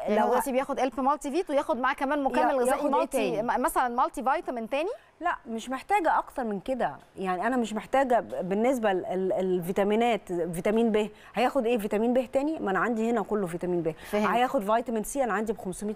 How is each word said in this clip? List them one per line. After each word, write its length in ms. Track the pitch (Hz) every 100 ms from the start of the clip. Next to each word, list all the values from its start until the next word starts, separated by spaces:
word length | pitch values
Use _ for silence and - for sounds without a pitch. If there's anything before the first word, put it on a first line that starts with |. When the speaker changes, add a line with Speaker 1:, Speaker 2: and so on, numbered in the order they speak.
Speaker 1:
يعني 120 | 170 214
Speaker 2:
لو 60 |
Speaker 1:
هو 60 | 214
دلوقتي 220 | 254 277
بياخد 280 | 254 277 226
ألب 200 | 262 -
مالتي 320 | 262 294 285
فيت 180 | 320 381
وياخد 280 | 277 311 240
معاه 160 | 262
كمان 300 | 285 269 294
مكمل 280 | 262 247 247
Speaker 2:
يا-، 20 | 262
Speaker 1:
غذائي 120 | 247
Speaker 2:
ياخد 160 | 277 294
إيه 60 |
Speaker 1:
مالتي، 260 | 285 330 262
Speaker 2:
تاني؟ 240 | 202 208
Speaker 1:
م-، 200 | 233 214
مثلًا 260 | 311 349 254
مالتي 360 | 240 320 294
فيتامين 460 | 240 320 339 247 226
تاني؟ 200 | 277 370 605 - -
Speaker 2:
لا، 160 | 339 - 254
مش 220 | 220 247
محتاجة 480 | 262 - 403 311 294
أكتر 260 | - -
من 160 | 226 202
كده. 360 | 254 254 170 131 - -
يعني 300 | 185 180 226
أنا 100 | 262
مش 160 | 208
محتاجة 460 | 214 - 262 262 226
ب-، 300 | 113 123 180
بالنسبة 440 | 202 240 254 214
ل-، 120 | 185 165
ال-، 280 | 185 190
الفيتامينات، 1000 | 180 190 180 170 196 202 220 240 - -
فيتامين 580 | 175 170 170 208 220 233
ب، 180 | 208 208 - - 208
هياخد 300 | 247 277 226
إيه 120 | 247
فيتامين 360 | 202 208 233
ب 180 | 247 233
تاني؟ 280 | 269 294 311
ما 120 | -
أنا 80 | 180
عندي 320 | 202 220 226
هنا 100 | 233
كله 260 | 180 214 180
فيتامين 340 | 170 180 175
ب. 140 | 160 - -
Speaker 1:
فهمت. 160 | 208 208
Speaker 2:
هياخد 340 | 226 254 277
فيتامين 400 | 196 226 247 226
سي، 200 | 202 285
أنا 100 | 240
عندي 200 | 196 226
ب 40 | 196
خمسمية 380 | 185 - 208